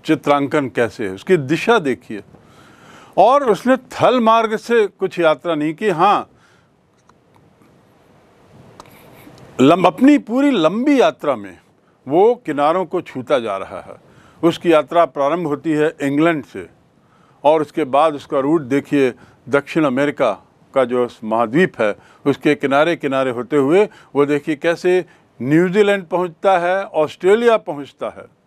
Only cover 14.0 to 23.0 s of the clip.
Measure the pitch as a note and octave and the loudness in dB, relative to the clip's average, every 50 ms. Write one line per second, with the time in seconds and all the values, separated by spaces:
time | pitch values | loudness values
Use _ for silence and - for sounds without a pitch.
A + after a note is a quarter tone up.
14 | _ _ _ _ _ _ _ _ - E3+ D#3+ - - F3+ D#3+ D3+ D3 C3+ E3 E3+ | _ _ _ _ _ _ _ _ 0 0 0 0 0 2 4 4 2 2 2 0
15 | E3+ D3+ _ D3 C#3 C#3 D#3 F3+ F3 D3+ D3 C#3+ C#3+ E3 D3+ D3 D3+ C3 - _ | 0 2 _ -2 -2 -2 -2 -2 -4 -4 -6 -6 -4 -4 -2 0 0 -2 -2 _
16 | D3 C#3 C#3 C#3+ D#3 E3+ E3 D3+ C3 _ - G#2 F2 D#2+ _ _ _ _ _ _ | -6 -2 0 0 2 0 0 -2 -6 _ -14 -16 -16 -16 _ _ _ _ _ _
17 | _ _ _ _ _ _ _ _ _ C#3+ D#3 D#3+ D3+ C#3+ - - D#3 C3 B2 C#3 | _ _ _ _ _ _ _ _ _ 2 2 2 0 -4 -4 -6 -6 0 0 0
18 | D#3 D#3+ D3+ C#3 - - D#3 C#3+ C3 C#3 D#3+ E3+ D3 A#2 C3+ C#3+ C#3 - D3 C#3+ | 0 0 -2 -4 -10 -6 -4 -2 0 0 -2 -2 -2 -2 -4 -4 -2 -2 0 0
19 | C3+ B2+ A2+ - - - _ _ _ A#2 A#2 C#3+ C#3 - - E3 D#3 C#3+ B2 C3 | 0 0 -2 -6 -20 -20 _ _ _ -2 -2 -2 -2 -2 -4 -2 -2 0 0 0
20 | C#3+ D3 C#3+ - C#3 A2+ G2 - _ _ _ _ _ _ - C3+ C3 A#2+ B2 B2 | -2 -2 -2 -2 -2 -2 -2 -4 _ _ _ _ _ _ -2 -2 0 0 0 -2
21 | B2 A#2 - - - A2 A2 A2+ A#2+ A2 A2 D#3 F#3 E3+ - - A#2 G#2 G2 - | -2 -2 -6 -12 -8 -4 -2 -2 -2 0 2 0 0 0 0 -2 -2 -2 -2 -6
22 | _ _ _ _ _ D3 C3+ - - D3+ D3 - - C3+ C3+ C#3 D3+ E3 E3+ D3 | _ _ _ _ _ -4 -4 0 0 -2 -2 0 -2 0 2 2 2 2 0 -4